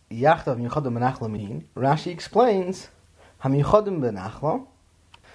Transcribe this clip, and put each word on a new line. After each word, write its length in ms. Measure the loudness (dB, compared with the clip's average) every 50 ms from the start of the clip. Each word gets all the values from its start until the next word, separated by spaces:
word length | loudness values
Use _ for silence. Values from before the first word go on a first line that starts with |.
| _ -12
Yachtav 460 | -4 2 4 4 4 4 2 -2 -2 -2
Hamiyuchadim 360 | -2 -4 -2 -2 -2 -2 -2
Ben 80 | 0
Achla 300 | 0 0 -2 -2 -6 -6
mean? 360 | -6 -6 -8 -8 -8 -10 -12 -10 -6
Rashi 360 | -2 2 2 2 0 -2 -6
explains, 800 | -8 -10 -8 -2 2 4 4 4 4 2 0 -2 -6 -8 -10 -20 -20 _ _ _ _ _ -20 -20 _ -4 -2
Hamiyuchadim 580 | 0 2 2 4 4 4 4 4 2 -2 -2
Ben 140 | -2 -2 -2
Achla, 520 | -4 -8 -10 -8 -4 -2 -2 -2 -2 -4 -10 _ _ _ _ _ _ _ _ _ -20 _ -20 -20